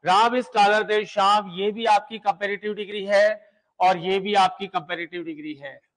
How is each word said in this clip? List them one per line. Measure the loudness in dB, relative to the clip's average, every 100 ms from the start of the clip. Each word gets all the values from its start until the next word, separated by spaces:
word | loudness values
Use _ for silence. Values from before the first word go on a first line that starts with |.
राम | 4 4 4 0
is | -2
taller | 2 4 4
than | 0 -2
श्याम, | -2 0 2 2 0
ये | -6 -4
भी | -2
आपकी | 2 2 0 -6
competitive | -4 -4 -4 -4 -6
degree | -8 -8 -8
है | 0 4 4 0 _ _ _ _
और | 2 2
ये | -2 -2
भी | 0
आपकी | 2 2 0 -8
competitive | -8 -8 -10 -8 -10
degree | -12 -12 -14
है। | -14 -16 -18 _